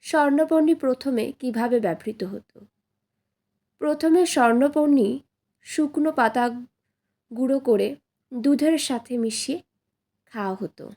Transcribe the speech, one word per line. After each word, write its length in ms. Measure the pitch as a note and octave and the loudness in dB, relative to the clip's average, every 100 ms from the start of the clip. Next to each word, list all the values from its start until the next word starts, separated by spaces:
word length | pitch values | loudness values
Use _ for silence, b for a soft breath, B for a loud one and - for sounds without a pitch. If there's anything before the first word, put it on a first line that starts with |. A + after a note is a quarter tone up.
| - | -2
স্বর্ণপর্ণী 680 | D#4+ C#4+ C#4 D#4+ D#4+ D#4 D#4+ | 0 2 2 2 2 2 0
প্রথমে 480 | C4+ B3+ C#4 B3 G#3+ - | 0 -2 -2 -2 -4 -6
কিভাবে 380 | B3+ A3+ A#3+ A#3+ | -6 -4 0 0
ব্যবহৃত 420 | G#3+ D#3+ - G#3+ | 0 -4 -8 -8
হতো? 340 | F#3 G3+ _ - G3+ _ _ _ _ _ _ _ _ _ _ _ | -10 -10 _ -20 -20 _ _ _ _ _ _ _ _ _ _ _
প্রথমে 400 | D4+ D4+ D#4+ E4 F4 | -4 0 4 4 4
স্বর্ণপর্ণী 840 | - A#3+ A#3 C#4 D4 D4+ C#4+ G#3 C4 _ _ _ _ - | 2 4 4 2 2 2 4 2 -2 _ _ _ _ -12
শুকনো 460 | - D4+ D4+ D4+ | -4 -2 0 -2
পাতা 340 | D#4 A3+ A3+ A#3+ A#3+ B3 _ _ _ _ _ _ | 2 0 2 -2 -4 -16 _ _ _ _ _ _
গুঁড়ো 280 | A#3 B3+ C4+ | -4 -2 0
করে 280 | C4 G#3+ G3 C#4 _ _ _ | 2 2 0 -4 _ _ _
দুধের 440 | B3 A#3+ C#4+ D4 D#4+ | -4 0 2 2 0
সাথে 360 | - B3 - B3 | -2 -6 -6 -4
মিশিয়ে 400 | A3+ A3 - D#4 - _ _ _ _ _ _ | -4 -4 -6 -8 -10 _ _ _ _ _ _
খাওয়া 240 | A3 G3 F#3+ | -8 -6 -6
হতো। 300 | E3+ _ - | -10 _ -20